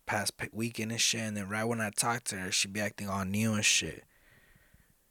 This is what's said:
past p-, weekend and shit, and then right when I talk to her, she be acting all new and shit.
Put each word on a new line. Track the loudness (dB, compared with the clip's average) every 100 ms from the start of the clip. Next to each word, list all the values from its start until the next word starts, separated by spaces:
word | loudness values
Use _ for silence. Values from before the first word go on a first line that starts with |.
| -4
past | -2 -2 -4
p-, | -6
weekend | -4 -4 -2 -4
and | 2
shit, | 2 2
and | -2 -4
then | -4
right | -2
when | 0 0
I | 0
talk | 0 0 0
to | -2 -4
her, | -2
she | 0 0
be | 0
acting | -2 -2 -4
all | -2
new | 0 2 4
and | 4
shit. | 4 4 2 -4 -14 _ -20 -20 -20 -20 _ -20 _ _ _